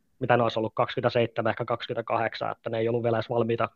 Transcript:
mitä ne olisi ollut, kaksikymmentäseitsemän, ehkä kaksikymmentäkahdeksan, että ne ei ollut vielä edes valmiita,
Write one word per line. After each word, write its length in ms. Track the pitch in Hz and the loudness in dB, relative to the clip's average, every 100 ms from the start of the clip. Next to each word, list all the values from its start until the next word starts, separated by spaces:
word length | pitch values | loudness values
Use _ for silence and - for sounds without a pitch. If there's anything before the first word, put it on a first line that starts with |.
| _ - | _ -4
mitä 180 | 127 123 | 2 4
ne 60 | |
olisi 160 | 117 113 | 4 0
ollut, 140 | 110 | -2
kaksikymmentäseitsemän, 760 | - 123 - 120 123 117 - 110 | 0 -2 0 2 2 0 0 -2
ehkä 140 | 107 | -2
kaksikymmentäkahdeksan, 880 | 117 120 - 120 113 113 113 - 110 | -2 -4 -4 -6 -2 -2 -2 -4 -6
että 180 | 107 117 | -6 -6
ne 80 | 113 | -2
ei 100 | 113 | 0
ollut 140 | 120 | 0
vielä 140 | 117 113 | 0 0
edes 140 | - | 0
valmiita, 380 | 117 113 117 113 | 0 0 0 -2